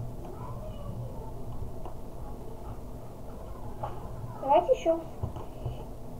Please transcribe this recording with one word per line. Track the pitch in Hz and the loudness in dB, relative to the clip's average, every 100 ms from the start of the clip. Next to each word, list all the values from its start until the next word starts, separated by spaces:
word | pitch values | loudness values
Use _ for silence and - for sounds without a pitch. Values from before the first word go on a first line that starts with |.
| - - - - - - - - - - - - - - - - - - - - - - - - - - - - - - - - - - - - - - - - - - - - | -4 -4 -6 -6 -6 -4 -4 -4 -4 -4 -4 -4 -4 -4 -2 -2 -2 -2 -4 -4 -6 -6 -6 -6 -6 -6 -6 -6 -6 -6 -8 -8 -8 -6 -6 -6 -4 -4 -2 -4 -4 -6 -6 0
Давайте | 269 311 - | 10 10 10
еще. | 508 330 330 - - - - - - - - - - - | 6 6 4 2 -4 -4 -4 -6 -4 -4 -4 -6 -8 -6